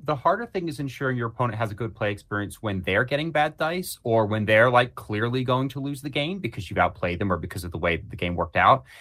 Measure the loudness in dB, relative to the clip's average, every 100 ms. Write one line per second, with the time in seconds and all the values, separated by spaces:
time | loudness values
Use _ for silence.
0 | -2 0 2 2 0 -4 -4 -4 -6 -2
1 | -2 0 -2 -2 -2 0 -4 -4 -6 -2
2 | -4 -4 -4 -4 -4 -6 -4 -2 2 2
3 | 2 0 0 2 0 0 -4 -2 -6 -6
4 | 2 4 4 2 2 6 6 6 2 -2
5 | -6 -2 -2 0 0 0 0 -4 -6 -6
6 | -6 -4 -4 -4 -8 -8 -4 2 2 0
7 | -4 -2 -2 -2 -4 -8 -8 -2 -2 -2
8 | -4 -6 -4 -2 -2 4 6 4 0 -20